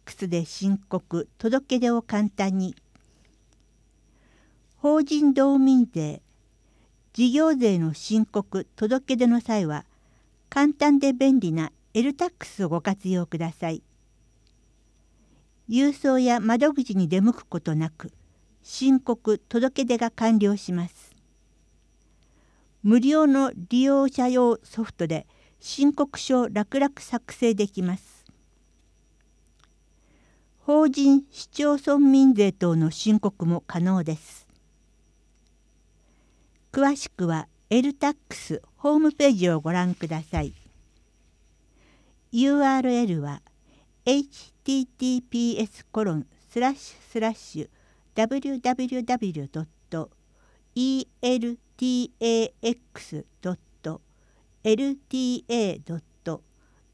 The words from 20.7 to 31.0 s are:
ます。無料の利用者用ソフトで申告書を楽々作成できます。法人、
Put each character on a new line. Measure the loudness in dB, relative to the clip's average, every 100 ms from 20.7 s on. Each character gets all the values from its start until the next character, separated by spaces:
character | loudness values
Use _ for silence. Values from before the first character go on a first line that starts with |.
ま | -6 -6
す。 | -12 -20 _ _ _ _ _ _ _ _ _ _ _ _ _ _ _ _ _
無 | 2 4
料 | 4 4 4
の | 2 0 -4 -4
利 | 0
用 | 2 2 0
者 | 0 0
用 | 2 2 0
ソ | -6 -8
フ | -8
ト | -6 -6
で | -6 -8 _ _ _
申 | -16 0 0
告 | 2 -2 -4
書 | -2 0
を | 0
楽 | -2 -4 0
々 | -2 -2
作 | -8 -8 -8
成 | -2 -2
で | 0 -2
き | -2
ま | -6 -6
す。 | -10 _ _ _ _ _ _ _ _ _ _ _ _ _ _ _ _ _ _ _ _ _ _ _ _ _
法 | 2 4 4
人、 | 4